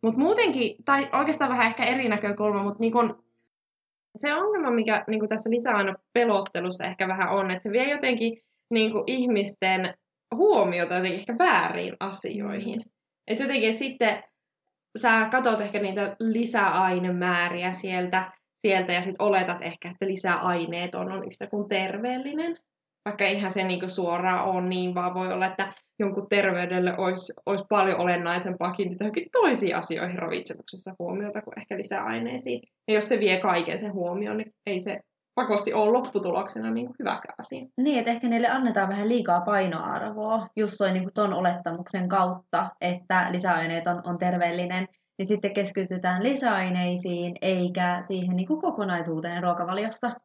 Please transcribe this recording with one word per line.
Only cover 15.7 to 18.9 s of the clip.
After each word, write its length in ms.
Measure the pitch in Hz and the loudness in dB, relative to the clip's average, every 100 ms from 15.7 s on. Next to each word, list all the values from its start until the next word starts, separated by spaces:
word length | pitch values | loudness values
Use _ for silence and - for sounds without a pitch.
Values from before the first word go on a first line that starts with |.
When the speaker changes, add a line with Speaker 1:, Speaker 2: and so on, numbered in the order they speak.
| 208 | -2
Speaker 1:
niitä 360 | 202 190 202 - | -2 -2 -4 -2
lisäainemääriä 1500 | 226 226 233 226 196 165 185 180 180 180 180 175 175 175 180 | 0 0 2 2 4 4 2 2 0 0 2 2 0 -2 -4
sieltä, 580 | 185 190 185 180 185 185 - _ _ | -4 -4 -2 0 0 -2 -12 _ _
sieltä 320 | 214 190 180 | 2 4 2